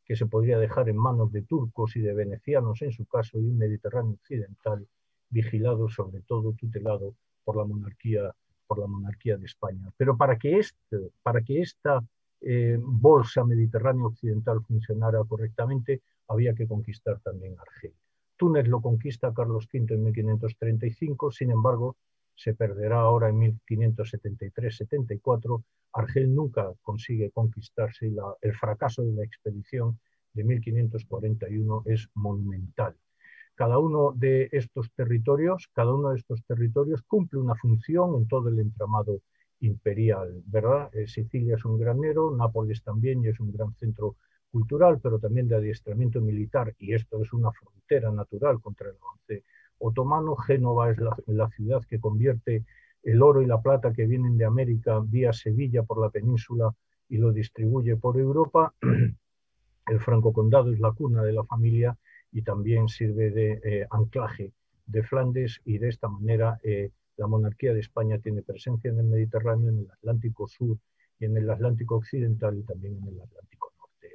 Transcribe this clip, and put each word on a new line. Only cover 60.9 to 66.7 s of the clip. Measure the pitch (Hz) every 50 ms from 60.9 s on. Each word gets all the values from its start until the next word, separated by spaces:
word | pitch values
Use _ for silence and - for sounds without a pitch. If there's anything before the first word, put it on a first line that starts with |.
cuna | 113 - 151 127 117 113 110
de | 107 110
la | 110 110
familia | - 123 113 117 117 113 117 120 123 120 - _ _ - - _ _
y | - 110
también | 110 107 98 101 101 113 117 113 110 110
sirve | - - 113 107 104 110 110 107
de, | 104 110 110 107 107 107 -
eh, | 107 104 101 101 -
anclaje | - 110 110 110 - 131 110 - - - 101 98 - _ _ _ _ _ _
de | - 107 110
Flandes, | 110 - 135 135 127 123 123 131 127 117 113 - -
y | 117 107
de | 104 117
esta | 120 117 - - 104
manera, | 101 98 104 113 113 110 113 113 113 -
eh, | - 110